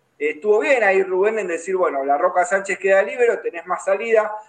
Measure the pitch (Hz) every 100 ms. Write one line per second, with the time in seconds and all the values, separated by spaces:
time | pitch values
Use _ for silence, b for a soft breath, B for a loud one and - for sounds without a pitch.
0 | _ - 151 151 208 208 302 254 202 190
1 | 180 185 208 220 180 165 - 185 165 139
2 | 139 - 180 175 175 196 196 185 190 196
3 | 208 247 240 185 156 170 180 175 190 196
4 | 226 214 214 214